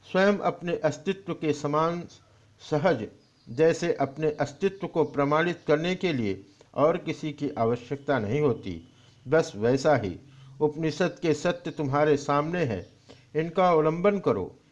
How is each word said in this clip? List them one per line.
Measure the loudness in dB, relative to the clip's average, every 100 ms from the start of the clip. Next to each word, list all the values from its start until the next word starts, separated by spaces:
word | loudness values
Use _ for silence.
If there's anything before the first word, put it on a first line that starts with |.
| -2
स्वयं | 2 4 4
अपने | 0 -2 -4 0
अस्तित्व | 0 -2 -6 -6 -6
के | -4 -2
समान | -2 0 0 0 -2 -10 -18 _ _ _ _ -4
सहज, | 0 2 2 -2 -12 _ _ -14
जैसे | 2 2 4 -2
अपने | 0 -2 0 -4
अस्तित्व | -2 -4 -2 -4 -4 -6
को | -2
प्रमाणित | -2 0 2 2 2 -2 0
करने | 0 2 -2
के | -2
लिए | 0 -2 -4 -10 _ -10 2
और | 2 2
किसी | -4 -6 -8
की | -6 -6
आवश्यकता | 0 0 0 -4 -10 -2 0
नहीं | 0 0
होती, | 0 0 -6 -10 -12 _ -20 _ 0
बस | 0 0 -2
वैसा | 0 2 4 2
ही | 0 -8 -16 -20 -20 -2
उपनिषद | -2 0 -4 -2 -4 -2
के | -2
सत्य | 0 0 -4 -6
तुम्हारे | -6 -2 2 2 2
सामने | 2 0 0 -2
है। | -2 -4 -8 _ _ -20 _ -4
इनका | -2 2 4
अवलंबन | 4 2 2 0 2
करो | 0 -2 -4 -10 _